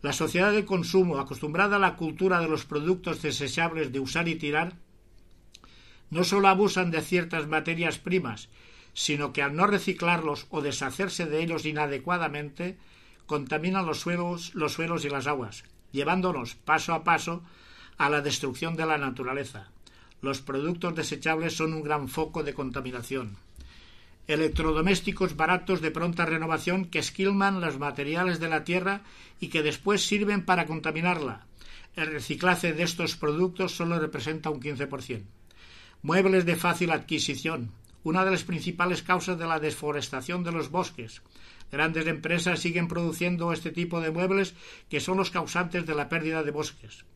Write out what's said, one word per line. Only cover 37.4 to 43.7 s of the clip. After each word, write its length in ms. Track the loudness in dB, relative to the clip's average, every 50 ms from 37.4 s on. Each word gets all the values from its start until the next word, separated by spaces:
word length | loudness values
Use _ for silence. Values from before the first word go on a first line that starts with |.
| -2 -2 -2 -2 -6 -8 -10 -14 -20 -20 -20 -6 -2
una 220 | 0 2 4 4
de 60 | 4
las 120 | 4 2 0
principales 580 | -2 -4 -2 -2 -4 0 0 2 2 2 -2 2
causas 360 | 2 0 2 2 -2 -4 -2
de 80 | 0
la 140 | -2 0 0
desforestación 840 | 0 -2 -2 -2 -4 -4 -2 -2 -4 -4 -6 -8 -6 -4 -4 -2 -2
de 80 | -2
los 180 | -2 -2 -4 -2
bosques. 520 | 0 -2 -2 -2 -6 -12 -14 -14 -14 -18 -20 _ _ -20 -20 -20 -18 -18 -14 -8
Grandes 360 | 0 2 2 2 2 0 0
empresas 520 | 0 -2 -2 -2 0 0 2 2 0 0 0
siguen 300 | 0 0 0 0 0 0
produciendo 640 | 0 0 -2 -2 -2 0 0 0 0 0 0 0 -2
este 180 | -2 -4 -6